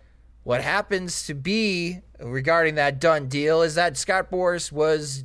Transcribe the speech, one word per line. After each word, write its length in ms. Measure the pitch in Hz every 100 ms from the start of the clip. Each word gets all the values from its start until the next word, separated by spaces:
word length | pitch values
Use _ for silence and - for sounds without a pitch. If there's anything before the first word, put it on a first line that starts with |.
| - _ - -
What 180 | - 123
happens 640 | 139 196 208 190 180 - -
to 80 |
be 640 | 143 165 220 214 175 170 180 - -
regarding 540 | 120 131 147 165 160
that 260 | 151 143 135
done 280 | 165 151 131
deal 340 | 143 151 160
is 140 | 165 165
that 200 | 175 135
Scott 340 | - 190 185
Boras 400 | 185 180 175 -
was 540 | 147 156 160 147 135